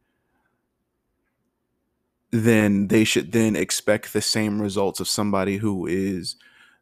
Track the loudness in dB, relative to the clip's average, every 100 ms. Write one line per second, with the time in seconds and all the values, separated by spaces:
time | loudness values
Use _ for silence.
0 | _ _ _ _ _ _ _ _ _ _
1 | _ _ _ _ _ _ _ _ _ _
2 | _ _ _ 0 4 4 4 2 4 4
3 | 4 2 0 0 2 0 -2 -2 0 -2
4 | -2 -4 -2 -2 -2 -2 -4 -2 -2 -4
5 | -6 -2 -2 0 0 -2 -2 -4 -2 -2
6 | -2 -4 -8 -14 _ _ _ _